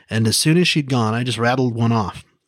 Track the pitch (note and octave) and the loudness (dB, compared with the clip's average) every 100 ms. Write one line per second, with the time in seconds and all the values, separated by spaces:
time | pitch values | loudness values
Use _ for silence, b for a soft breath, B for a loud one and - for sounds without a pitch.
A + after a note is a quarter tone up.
0 | B A2 A2+ - D#3 E3 E3+ D#3+ C#3 C3 | B -2 0 0 2 2 2 0 0 0
1 | A2 A2+ B2 A2 A#2 C3 B2+ A2+ A#2 A#2 | 0 -2 -4 -2 0 0 0 0 0 0
2 | F#2 - - _ | -2 -8 -18 _